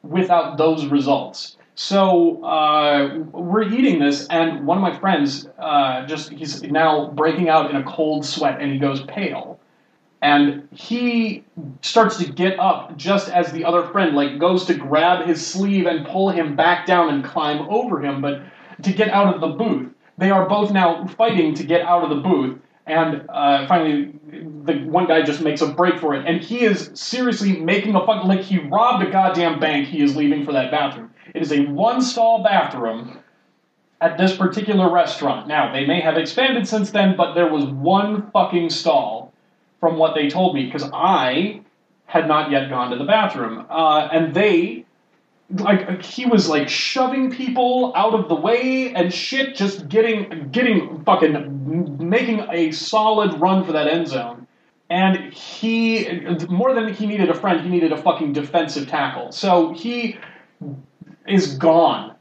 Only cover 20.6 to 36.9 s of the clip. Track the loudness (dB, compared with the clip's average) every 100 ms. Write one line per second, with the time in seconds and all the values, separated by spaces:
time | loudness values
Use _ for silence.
20.6 | 2 2 2 0 -6 0 2 2 0 -2
21.6 | 0 0 2 2 2 -2 0 0 0 -6
22.6 | _ _ -4 0 0 -2 -8 -2 2 2
23.6 | 2 2 2 0 -4 -10 -20 -16 -16 -10
24.6 | -4 -4 0 0 4 2 2 -2 -2 0
25.6 | -2 0 0 2 -2 -2 -2 -4 -2 0
26.6 | 2 0 -4 -12 -8 -2 -2 0 0 0
27.6 | 0 0 0 0 2 0 2 0 0 -4
28.6 | 0 2 2 2 0 2 2 2 0 0
29.6 | 0 0 -2 0 0 2 0 0 0 -2
30.6 | 0 -2 -2 -6 -16 _ -12 -6 -2 0
31.6 | 0 2 0 2 -2 2 2 4 4 2
32.6 | 2 -4 -6 -6 -10 -18 _ _ _ _
33.6 | _ _ _ _ 0 2 0 2 0 0
34.6 | 0 4 4 4 2 0 -2 -2 -2 -2
35.6 | 0 -2 0 0 2 0 -2 0 0 0
36.6 | -2 -2 0